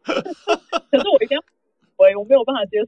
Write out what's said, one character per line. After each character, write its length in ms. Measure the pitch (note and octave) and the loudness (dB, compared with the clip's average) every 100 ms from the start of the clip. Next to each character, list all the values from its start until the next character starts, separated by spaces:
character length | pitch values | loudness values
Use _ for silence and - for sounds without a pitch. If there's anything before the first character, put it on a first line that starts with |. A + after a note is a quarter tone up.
<laughs> 0 | |
可 960 | - - - - - - _ - - C4+ | -6 -6 -6 -12 -4 -4 _ -10 -2 -2
是 100 | G4+ | 2
我 140 | D4 | 0
一 40 | - | 0
定 80 | C#4+ | -6
要， 80 | - _ _ _ _ - | -8 _ _ _ _ 4
我， 80 | F#3+ G3+ | 4 4
我 40 | G#3 | 0
没 80 | |
有 100 | C4+ | 0
办 120 | A#3+ C4+ | 0 -6
法 100 | G3 | -4
接 180 | G#3+ | -4